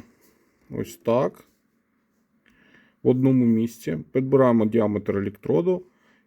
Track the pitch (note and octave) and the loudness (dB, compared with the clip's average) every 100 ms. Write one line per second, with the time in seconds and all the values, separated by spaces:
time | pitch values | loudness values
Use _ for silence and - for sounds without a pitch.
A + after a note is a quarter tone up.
0 | - _ _ _ _ _ _ B2 G#2 - | -8 _ _ _ _ _ _ -12 -12 -8
1 | - A#2+ E3+ - _ _ _ _ _ _ | -2 -2 -2 -8 _ _ _ _ _ _
2 | _ _ _ _ _ _ _ _ _ _ | _ _ _ _ _ _ _ _ _ _
3 | B2+ B2+ C3+ C3 A#2 A2+ A2+ - - D#3 | 0 2 2 4 2 2 -2 -6 -10 -10
4 | - C3+ C3 C3+ B2+ A#2 G#2+ A#2 G#2 G#2 | -6 -4 0 2 4 4 2 0 0 -2
5 | G#2 G2 G2 - - D3+ F3 F3+ - _ | -4 -4 -6 -6 -2 -2 0 -4 -8 _
6 | _ _ | _ _